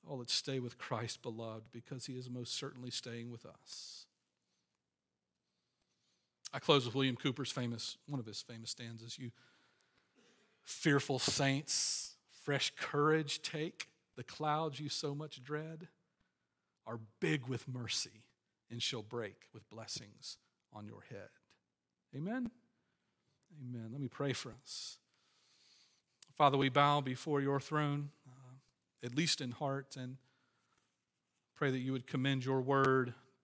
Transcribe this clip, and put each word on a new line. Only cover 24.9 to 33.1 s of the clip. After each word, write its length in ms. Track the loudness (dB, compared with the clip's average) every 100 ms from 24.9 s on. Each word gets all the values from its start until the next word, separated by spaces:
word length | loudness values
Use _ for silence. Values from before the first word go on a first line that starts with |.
| -12 _ _ _ _ _ _ _ _ _ _ _ _ -20
Father, 220 | 6 8 8
we 120 | 6
bow 320 | 8 8 8
before 400 | 2 -2 2 2
your 180 | 4 2
throne, 520 | 2 2 2 0 -4 -10 -20
uh, 260 | -20 -20 -20 _ _ _ _
at 140 | -4 0
least 240 | 2 2
in 100 | -2
heart, 460 | -2 -2 -2 -6 -10
and 200 | -10 -10 _ _ _ _ _ _ _ _ _ _ _ _ _ -2
pray 160 | 0
that 60 | 2
you 140 | 0
would 140 | -2 -2
commend 380 | 0 2 2
your 160 | 2 0
word 540 | 4 6 6 6 2